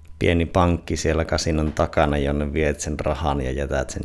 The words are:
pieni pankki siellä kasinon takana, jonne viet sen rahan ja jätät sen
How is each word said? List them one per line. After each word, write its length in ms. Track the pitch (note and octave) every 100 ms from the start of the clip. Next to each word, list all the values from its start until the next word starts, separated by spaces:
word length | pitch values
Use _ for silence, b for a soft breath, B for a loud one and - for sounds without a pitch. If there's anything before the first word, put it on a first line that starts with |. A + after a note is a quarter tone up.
| b -
pieni 280 | F2+ E2+ D#2+
pankki 500 | F#2+ F2 E2+ - E2
siellä 280 | E2 D#2
kasinon 480 | E2 D#2+ E2 D#2 D2+
takana, 460 | D2+ E2 - D2 D2
jonne 340 | C#2 C#2+ D2
viet 280 | D#2 D2+ C#2
sen 200 | - D2+
rahan 400 | - C#2+ D#2 C#2
ja 100 | B1+
jätät 400 | C2 C#2 C2+ C2
sen 120 | -